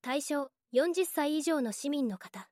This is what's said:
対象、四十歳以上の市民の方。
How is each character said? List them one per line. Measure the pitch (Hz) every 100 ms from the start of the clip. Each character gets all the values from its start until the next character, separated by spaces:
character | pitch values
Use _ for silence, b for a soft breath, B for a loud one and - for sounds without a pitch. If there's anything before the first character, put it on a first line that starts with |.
対 | 247 277
象、 | - 294 269 _ _
四 | 240 330
十 | 349
歳 | 359 - 294 311
以 |
上 | 302 311
の | 240
市 | 208 277
民 | 285 254
の | 190
方。 | - 190 190